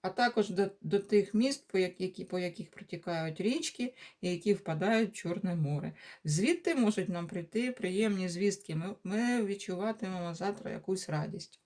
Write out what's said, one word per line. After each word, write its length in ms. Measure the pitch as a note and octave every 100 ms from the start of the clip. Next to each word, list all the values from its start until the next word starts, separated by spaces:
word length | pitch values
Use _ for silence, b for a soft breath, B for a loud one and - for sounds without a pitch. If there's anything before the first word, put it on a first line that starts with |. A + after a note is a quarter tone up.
а 80 | -
також 400 | F3+ A#3+ A#3+ G3+
до, 200 | F3+ G3 -
до 180 | D#3+ G3
тих 340 | - G#3 G3
міст, 340 | G#3+ B3+ C#4 _
по 100 | G3
як-, 240 | F#3 F3+
які, 240 | F3+ - -
по 140 | F3+
яких 320 | F3+ E3+ D#3
протікають 720 | - - E3+ F3+ E3+ D#3+ D#3
річки 520 | F#3+ D4 E4 - B3 B B B
і 100 | F3+
які 220 | F3 G#3
впадають 580 | G3 - D#3+ F#3+ A3+ A3+
в 20 |
Чорне 420 | - E3+ F3 F#3 F3
море. 380 | C#3+ D3 D3+ B B B
Звідти 520 | D#3 D3+ A3+ E4+ - E4
можуть 340 | G#3+ G#3+ F#3
нам 180 | F3 E3+
прийти 440 | F3+ E3+ A3 B3
приємні 580 | B3 F#3+ F#3 A3 G3 F#3
звістки. 460 | E3+ G3+ G3 - D#3+
Ми, 200 | F3 G#3+
ми 420 | F#3 G#3 A#3+ B3 G#3
відчуватимемо 880 | G3+ - F3+ G#3+ A3 F#3+ F#3 F3
завтра 380 | E3 F#3+ G3+ -
якусь 380 | - - F#3+ -
радість. 500 | D3+ D3+ D#3+ - -